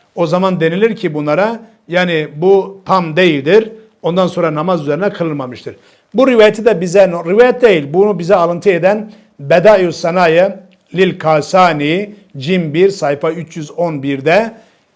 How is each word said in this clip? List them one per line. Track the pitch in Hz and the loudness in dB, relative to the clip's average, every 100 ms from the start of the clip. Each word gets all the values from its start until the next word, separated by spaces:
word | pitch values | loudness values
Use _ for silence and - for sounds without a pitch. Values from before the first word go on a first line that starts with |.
| _ | _
o | - 170 | -6 -2
zaman | 175 190 185 | 0 0 0
denilir | 160 175 220 220 | -2 0 -2 -2
ki | 180 | -6
bunlara | 151 151 151 208 226 - _ - | -6 -2 -2 -2 -4 -12 _ -6
yani | 170 180 165 151 147 | -2 -2 -2 -4 -2
bu | 180 196 190 - - | 2 2 0 -8 -2
tam | 190 170 156 | 0 0 0
değildir. | 185 147 131 202 220 - - _ | 2 2 2 2 0 -6 -20 _
Ondan | 160 180 180 | -4 -2 -2
sonra | 185 170 | -2 -4
namaz | 151 170 180 | -2 -2 -4
üzerine | 143 147 202 | -2 -4 -4
kılınmamıştır. | 190 170 147 127 117 - 110 _ _ _ | -4 -6 -6 -10 -14 -16 -20 _ _ _
Bu | 202 269 | 0 2
rivayeti | 240 214 214 | 4 4 2
de | 220 196 | 0 0
bize, | 180 185 190 | 0 2 2
rivayet | 170 170 202 247 247 | 0 -2 2 2 4
değil, | 240 180 143 | 2 2 0
bunu | 165 208 190 | 0 0 0
bize | 165 | 0
alıntı | 190 170 170 202 | 2 2 -2 -2
eden | 175 175 214 214 - _ - | 0 0 -2 -6 -18 _ -14
Bedaiü | 143 165 190 208 180 | -2 2 4 4 2
Sanayi | 156 175 175 175 165 190 196 - _ _ | -2 -4 0 2 2 0 -2 -16 _ _
Lil | 170 185 - | -2 0 0
Kasani, | 156 156 143 180 180 156 147 170 208 - _ 139 | 0 0 0 2 2 2 -2 -4 -6 -12 _ -12
Cim | 131 185 156 | -4 -2 -2
bir, | 147 190 | 0 0
sayfa | 190 151 143 160 | 0 -4 -2 -4
üç | 165 160 - | -6 -10 -14
yüz | 147 | -12
on | - 170 151 | -6 -4 -4
birde | 135 139 135 175 226 226 _ _ _ | -6 -4 0 0 0 -6 _ _ _